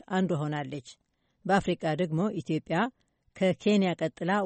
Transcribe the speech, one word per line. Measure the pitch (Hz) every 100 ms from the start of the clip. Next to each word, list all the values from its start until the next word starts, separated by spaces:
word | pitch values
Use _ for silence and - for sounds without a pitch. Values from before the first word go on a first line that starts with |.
| -
አንዷ | 185 190 165
ሆናለች። | 151 151 135 139 - - _ _ _ _
በአፍሪቃ | - 190 185 175 165 151
ደግሞ | 175 156 208 208
ኢትዮጵያ | - 156 - 165 240 - _ _ _ -
ከኬንያ | 190 175 214 208 190 165
ቀጥላ | 160 - 170 202